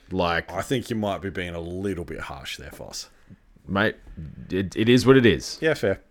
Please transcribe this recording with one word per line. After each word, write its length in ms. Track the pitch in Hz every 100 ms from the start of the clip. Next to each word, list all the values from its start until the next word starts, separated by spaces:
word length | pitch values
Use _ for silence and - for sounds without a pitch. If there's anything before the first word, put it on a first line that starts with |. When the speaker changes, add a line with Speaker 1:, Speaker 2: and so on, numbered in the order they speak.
| -
Speaker 1:
Like, 400 | 92 87 85 -
Speaker 2:
I 100 | 90
think 280 | 98 131 -
you 60 | 113
might 240 | 104 90
be 100 | 95
being 240 | 90 87
a 60 | 85
little 440 | 85 90 101 85
bit 160 | 82 -
harsh 340 | - - - -
there, 140 | -
Foss. 360 | - - - - _ - - _ - 69
Speaker 1:
mate, 260 | 95 107 - - - 76 65 60
it, 240 | 90 95
it 140 | - 110
is 180 | 127 127
what 100 | 135
it 80 | 117
is. 320 | 73 - -
Speaker 2:
Yeah, 140 | 160
fair. 260 | 147 107 95 -